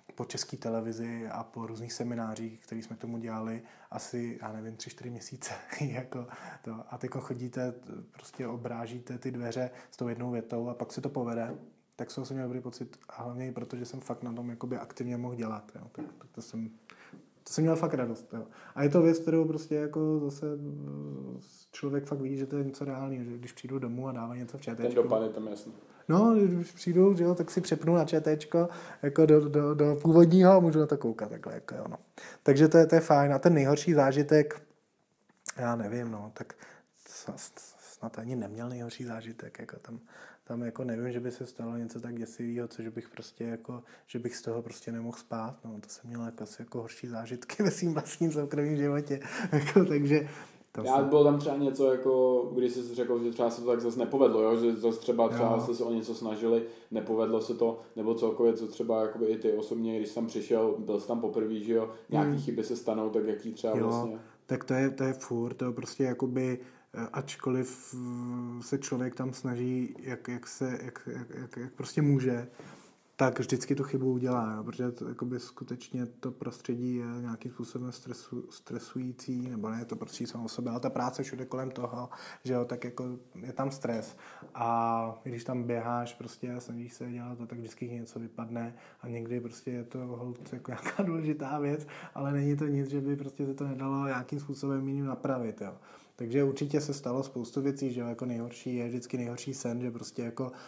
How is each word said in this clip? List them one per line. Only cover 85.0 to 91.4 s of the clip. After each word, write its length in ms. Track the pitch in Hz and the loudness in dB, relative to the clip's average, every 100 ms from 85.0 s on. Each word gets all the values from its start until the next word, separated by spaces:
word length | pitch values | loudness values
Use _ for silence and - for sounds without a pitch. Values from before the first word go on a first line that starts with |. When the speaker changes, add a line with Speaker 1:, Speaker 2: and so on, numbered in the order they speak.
| 113 113 | -2 -8
Speaker 1:
když 200 | 131 120 | -10 -8
tam 180 | 117 127 | -6 -4
běháš 520 | 120 120 120 120 120 | -2 -2 -2 -2 -4
prostě 380 | - 120 - 127 | -8 -14 -10 -10
a 60 | 123 | -10
snažíš 320 | 120 120 120 | -10 -10 -12
se 180 | - 123 | -12 -10
dělat 260 | 120 120 120 | -10 -10 -10
to, 80 | 117 | -10
tak 120 | 120 | -10
vždycky 300 | 113 - 123 | -12 -10 -10
něco 280 | 120 117 117 | -8 -10 -10
vypadne 560 | 117 - 113 120 117 117 - - | -12 -10 -8 -6 -6 -10 -20 -16
a 60 | 120 | -10
někdy 320 | 117 117 123 | -8 -4 -6
prostě 300 | 120 117 - | -6 -10 -8
je 140 | 123 | -8
to 140 | 117 131 | -8 -10
holt 540 | 123 120 123 120 - | -10 -8 -10 -10 -12
jako 180 | 123 123 | -12 -10
<laughs> 120 | 120 | -10
nějaká 200 | - - | -8 -4
důležitá 560 | 190 165 156 147 | -2 -2 -2 -4